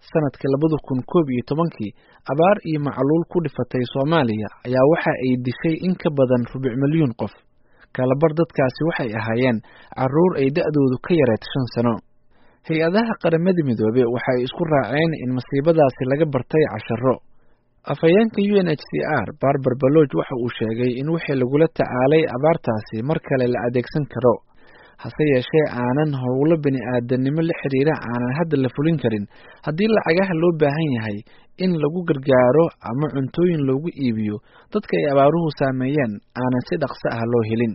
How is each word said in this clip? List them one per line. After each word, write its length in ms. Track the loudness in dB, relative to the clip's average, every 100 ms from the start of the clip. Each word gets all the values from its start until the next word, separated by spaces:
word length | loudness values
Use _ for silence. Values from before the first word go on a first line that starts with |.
| -2
Sanadka 380 | -2 -2 -4 -2
labada 300 | 0 2 0
kun 180 | -4 -6
koob 260 | 0 0 0
iyo 140 | -2
tobankii, 460 | -4 -2 -2 -4 -10 -10 _ _ -8
abaar 300 | 2 2 2
iyo 200 | -2 -4
macluul 420 | -4 -2 0 0 0
ku 120 | -4
dhifatay 460 | -4 -6 -6 -4 -4
Soomaaliya 640 | -2 0 2 0 -2 -6 -10
ayaa 220 | -4 2 4
waxa 260 | 4 0
ay 180 | -2 -2 -2
dishay 360 | -2 -4 -2 -2
in 140 | -2
ka 140 | -2 -2
badan 320 | 0 2 2
rubuc 300 | -2 -4 -4
milyuun 400 | 0 0 2 0
qof. 180 | -2 -8 -10 _ _ _ _ _
Kala 200 | -4 0 2
bar 140 | 2
dadkaasi 460 | 2 -2 0 -2 0
waxay 280 | -4 -2 -6
ahaayeen 440 | -4 -4 0 0 0 -6 -20 -18
carruur 400 | -4 -2 2 2
ay 140 | 2 0
da'doodu 460 | 0 -2 2 2 0
ka 140 | 0
yareed 300 | 2 4 2 -2
shan 200 | -6 -4
sano. 240 | 0 0 -2 _ _ _ _ _ _ -6
Hay-adaha 460 | -2 2 2 0 -2
Qaramada 460 | 0 2 2 2
Midoobay 420 | 0 2 2 4
waxay 340 | 2 0 -2 -2
isku 200 | -2 -4
raaceen 480 | 0 0 0 0 0
in 160 | -2 -4
masiibadaasi 720 | -4 -2 -2 2 4 4 2
laga 220 | -2 0 0
bartay 380 | 0 0 0 0
casharro. 480 | -2 -6 -2 0 -2 -4 -20 _ _ _ _ -8
Afhayeenka 540 | 0 4 4 4 0
U 120 | 2 2
N 120 | 2
H 140 | -2
C 100 | -4 -6 -2 -2
R, 100 | -4 -2
Barbara 380 | 0 0 0 0
Baloch, 320 | 4 4 4
waxa 240 | 2 -4
uu 160 | -4 -6
sheegay 400 | -4 -4 -2 -2 -2
in 100 | -4
wixii 320 | -4 -2 -2
lagula 280 | 0 2 2
tacaalay 520 | 0 -4 0 4 4 2
abaartaasi 800 | 0 0 0 0 -4 -4 -8 -2
mar 120 | -4
kale 260 | -2 0 0
la 120 | 0
adeegsan 440 | 0 -2 -2 -4 -4
karo. 240 | 0 2 2 _ _ -20 -20 -20
Hase 320 | _ -16 -2 2
yeeshee, 400 | 2 2 0 0
aanan 440 | -2 -2 0 0
howlo 420 | -2 -2 0 2 2
bini'aadanimo 840 | 0 -2 -2 -4 0 0 0 0
la 120 | -2
xiriira 400 | -2 -2 0 0 0
aanan 340 | -4 -4 -4
hadda 220 | -2 -2 0
la 100 | -2
fulin 260 | 0 0 0
karin 300 | 0 -4 -6 -14 -20 -14
haddii 280 | -8 -2 0
lacagaha 440 | 0 2 0 0
loo 180 | 2 2
baahan 340 | 2 0 2 -2
yahay 260 | -2 -4 -8 -12 -20 -20 -4
in 140 | -2
lagu 260 | 0 0 -2 -2
gargaaro 600 | -2 2 4 6 4 2 0
ama 280 | -8 -4 -4
cuntooyin 520 | -4 -6 0 0 0 0
loogu 240 | -2 -4
iibiyo 460 | -4 -4 -2 -4 -6 _ _ _
dadka 200 | -6 -2
ay 120 | -2 2
abaaruhu 380 | 4 4 2 -2
saameeyeen 580 | -2 -2 -2 -2 0 -2 -4 _
aanan 280 | -6 -2 -2
si 100 | -2 -4
dhaqso 280 | -4 -4 -6
ah 140 | -4 0
loo 160 | 0
helin. 300 | 0 0 -2